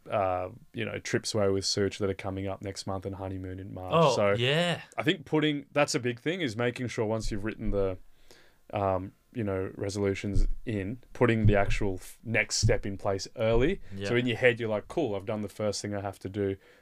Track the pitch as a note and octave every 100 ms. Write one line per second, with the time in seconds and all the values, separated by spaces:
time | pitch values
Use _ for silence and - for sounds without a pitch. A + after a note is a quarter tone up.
0 | - A2+ F#2+ F2+ F#2+ A2+ - - G#2 G#2
1 | - A#2+ - A2 G2 G2 - G#2 G2 -
2 | G2 F#2+ G2+ F#2+ G2 F#2+ G2+ - - F#2+
3 | G2 F#2+ F#2+ F#2+ F#2 F#2 G2 G2 F#2 E3
4 | D3+ A#2 G2+ G#2+ B2+ D3+ F3 D#3+ - -
5 | A2+ F#3 - D#3 D3+ D3 - - - C#3+
6 | B2 A#2+ D3 F#3 C#3+ G#2 A#2+ A#2+ A#2+ -
7 | G#2+ A2 A2 G#2 G#2+ - G#2+ G2+ G2 F#2
8 | - - - - - _ - G#2+ G2 F#2
9 | G2 _ _ B2 G2+ F#2+ F#2+ - G2+ G2+
10 | G2+ G2 G#2 G2 - - - G#2+ F#2+ B2+
11 | - - B2 A2+ G#2 G2+ G2+ - G#2 F#2
12 | - - A#2 A2 G#2+ - A2 G2+ G#2 G2
13 | G#2 G2 - - A2 A2+ D3 G3 - G2
14 | G2+ A#2+ B2 A2 B2+ A2+ A2+ G#2 - -
15 | C3 G2 G2 G#2+ G2+ - G#2+ - G#2 G2+
16 | G2+ - G2 G#2 G2 G2 - -